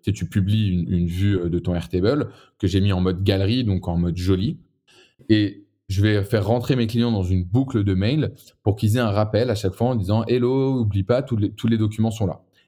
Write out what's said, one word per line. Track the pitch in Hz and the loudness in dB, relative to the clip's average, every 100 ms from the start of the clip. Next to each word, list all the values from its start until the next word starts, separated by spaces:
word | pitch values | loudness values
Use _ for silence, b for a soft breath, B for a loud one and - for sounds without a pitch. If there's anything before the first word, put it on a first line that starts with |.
tu | - | -6
sais, | |
tu | 101 87 | -4 -2
publies | 101 95 110 104 | 0 0 2 2
une, | 90 82 | 0 0
une | 87 85 | 0 0
vue, | 87 101 98 | 0 0 0
euh, | 87 | 0
de | 85 | -2
ton | 87 | -2
Airtable, | 87 85 92 101 147 107 B B _ | -4 -2 0 2 0 -2 B B _
que | 98 | 0
j'ai | 95 | 2
mis | 95 | 2
en | 92 | 2
mode | 92 90 | 0 0
galerie, | 98 95 98 127 | 0 2 0 0
donc | 113 92 90 | 0 -2 -2
en | 85 | -2
mode | 87 87 | -2 0
joli. | 90 92 110 151 _ _ b b b b - | 0 0 0 -6 _ _ b b b b 0
Et | 107 101 - - _ - | 2 2 -4 -18 _ -6
je | 95 | 0
vais | 104 104 98 | 2 2 0
faire | 110 98 | 0 0
rentrer | 120 117 127 | 0 0 0
mes | 113 | 0
clients | 117 120 | 0 0
dans | 107 | 0
une | 90 92 87 | 0 0 0
boucle | 110 135 117 101 | 0 0 0 0
de | |
mail | 95 104 156 107 B B _ | 2 0 0 -2 B B _
pour | - 101 | -2 0
qu'ils | 107 117 | 2 2
aient | |
un | 113 | 2
rappel | 101 107 104 123 | 0 0 0 0
à | 104 | 0
chaque | - | -4
fois | - 120 | -2 -2
en | 120 | 0
disant, « | 92 110 113 | 0 0 0
Hello, | 123 120 135 135 131 | 0 2 0 0 0
oublie | 107 98 | 0 -2
pas, | 95 123 | 0 0
tous | 131 113 | 0 -2
les, | 104 | -2
tous | - 117 | -2 0
les | 113 | 0
documents | 107 107 110 | 0 0 -2
sont | 110 95 | 0 -4
là. » | 73 _ b | -4 _ b